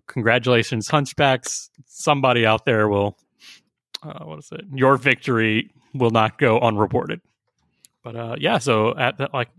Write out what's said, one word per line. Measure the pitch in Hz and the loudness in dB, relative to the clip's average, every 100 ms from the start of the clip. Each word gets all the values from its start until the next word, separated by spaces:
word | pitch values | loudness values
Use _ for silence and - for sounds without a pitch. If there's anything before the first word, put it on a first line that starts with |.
| - | -10
congratulations, | 120 110 123 120 120 110 117 - | -4 0 0 2 2 2 -4 0
Hunchbacks. | 151 139 - 139 131 - - - - - | -2 -2 0 0 0 -4 -10 -12 -20 -20
Somebody | - - 143 131 120 110 | -6 -2 2 2 2 2
out | 110 - | 2 2
there | 110 107 | 2 2
will, | 101 101 - _ _ - - _ _ _ - | 2 0 -4 _ _ -20 -20 _ _ _ -18
uh, | 156 - 156 | -16 -16 -16
what | 78 | -18
is | - | -16
it? | - 202 | -18 -14
Your | 135 131 135 | 0 2 2
victory | 135 123 - 117 110 110 - _ _ | 2 -2 0 0 2 0 -4 _ _
will | 131 120 | 0 2
not | 113 110 - | 2 0 2
go | 127 113 | 2 4
unrewarded. | 120 104 101 - - 175 _ _ _ _ _ _ _ _ | 2 2 0 -2 -4 -10 _ _ _ _ _ _ _ _
But, | 120 117 | -16 -12
uh, | 117 120 | -10 -4
yeah, | 160 220 | -2 0
so | 127 110 110 139 | 2 2 2 0
at | 127 - | -2 -2
the, | 139 | -6
like, | 135 117 | -4 -6